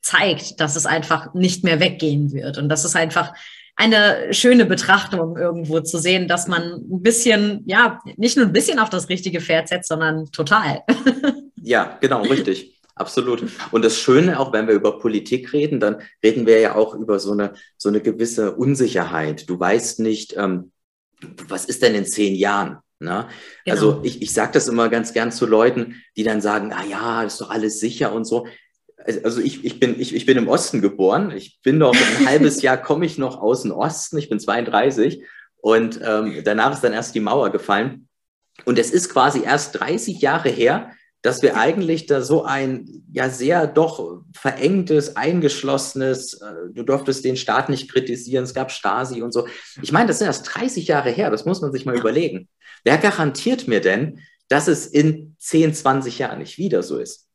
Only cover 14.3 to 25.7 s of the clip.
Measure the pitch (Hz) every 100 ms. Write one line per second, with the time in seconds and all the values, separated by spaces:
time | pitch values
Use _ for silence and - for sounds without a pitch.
14.3 | 143 135 107 110 104 104 - 117 107 -
15.3 | 127 123 147 151 139 107 107 - _ 110
16.3 | 113 113 113 110 - 110 - - 101 98
17.3 | 104 101 - - _ 104 104 117 110 117
18.3 | 117 104 - 131 135 120 95 85 82 76
19.3 | 76 - 90 92 113 117 - 113 107 -
20.3 | - 98 90 90 _ _ _ _ _ -
21.3 | - - 92 - - 120 104 92 - 104
22.3 | 95 101 101 85 - _ _ 80 95 117
23.3 | - - - - 104 107 101 127 - 104
24.3 | - 107 143 123 117 117 117 110 113 117
25.3 | - 120 107 120